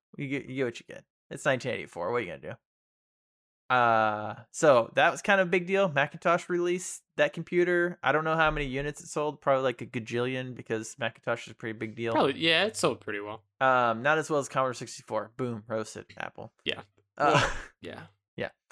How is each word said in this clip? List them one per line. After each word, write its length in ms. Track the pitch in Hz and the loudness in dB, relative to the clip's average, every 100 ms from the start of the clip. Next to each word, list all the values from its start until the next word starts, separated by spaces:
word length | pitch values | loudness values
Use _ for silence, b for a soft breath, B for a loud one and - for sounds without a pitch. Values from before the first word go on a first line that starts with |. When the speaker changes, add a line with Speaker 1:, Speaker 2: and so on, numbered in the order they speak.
| _ - | _ -12
Speaker 1:
you 100 | 143 | -6
get, 180 | 139 - | -6 -6
you 80 | 131 | -4
get 100 | 127 | -4
what 140 | - | -4
you 60 | - | -14
get. 140 | - - _ - | -18 -18 _ -16
It's 160 | 143 147 | -4 -2
nineteen 260 | 131 131 | 0 -2
eighty-four. 380 | 104 73 - 87 | -6 -8 -6 -2
What 60 | 120 | -2
are 20 | |
you 60 | 92 | -4
gonna 80 | 73 73 120 _ _ _ _ _ _ _ _ _ _ - | -8 -12 -14 _ _ _ _ _ _ _ _ _ _ 0
do? 60 | 127 | 4
Uh, 600 | 120 113 110 104 107 104 - | 6 6 4 0 -6 -10 -14
so 400 | - 156 123 113 127 | 2 6 6 6 4
that 160 | 160 | 2
was 100 | 135 | 2
kind 200 | - 196 | 2 2
of 60 | 180 | 4
a 20 | |
big 160 | 185 175 | 0 0
deal. 240 | 196 196 | 2 2
Macintosh 600 | 143 143 165 180 175 - | 2 -2 0 0 0 0
released 520 | 175 175 180 - - _ - | -2 0 -2 -6 -14 _ 0
that 160 | 147 | 0
computer. 640 | - 165 175 175 175 175 175 | 0 -2 2 2 2 0 -2
I 80 | 131 | 0
don't 120 | 147 | 0
know 120 | 160 160 | 2 2
how 160 | 156 | 2
many 140 | 151 139 | 2 -4
units 360 | 131 147 151 | -4 -6 -8
it 60 | 165 | -8
sold. 340 | 160 151 139 | -4 -4 -2
Probably, 220 | - 135 | 2 2
like, 180 | 131 120 | 2 -2
a 40 | 117 | -8
gajillion 680 | 123 110 117 123 131 131 120 | -8 -6 -4 -2 -4 -8 -12
because 400 | - 113 110 - | -6 -4 -4 -6
Macintosh 480 | 113 - - 117 - | -6 -6 -4 -4 -6
is 40 | |
a 40 | - | -10
pretty 220 | 117 110 | -8 -6
big 180 | 113 107 | -8 -4
deal. 180 | 117 | -2
Speaker 2:
Probably, 240 | 113 156 139 | 2 2 2
yeah, 280 | 165 165 208 | 2 2 0
it 100 | - | 0
sold 260 | 165 113 | -2 -2
pretty 180 | - 104 | -6 -8
well. 240 | 104 110 _ - | -8 -12 _ 0
Speaker 1:
Um, 420 | 131 127 120 113 | 4 4 4 2
not 140 | 135 156 | 2 2
as 120 | 147 | 2
well 100 | 151 | -2
as 100 | 127 | -2
Commodore 240 | 139 131 | -2 -2
sixty-four. 580 | 117 123 - - 110 104 117 | -2 -10 -14 -6 -6 -6 -6
Boom, 260 | 127 113 113 | -6 -6 -6
roasted, 380 | 110 107 - - - | -6 -6 -12 -16 -10
Apple. 360 | 50 - - _ - | -12 -10 -16 _ -6
Speaker 2:
Yeah. 160 | - - _ _ - | -6 -8 _ _ 0
Speaker 1:
Uh, 140 | 147 147 | 4 4
Speaker 2:
Well, 180 | B B B _ | B B B _
yeah. 180 | - - - _ | -14 -14 -16 _
Speaker 1:
<laughs> 180 | _ - | _ -10
yeah. 120 | - _ _ | -10 _ _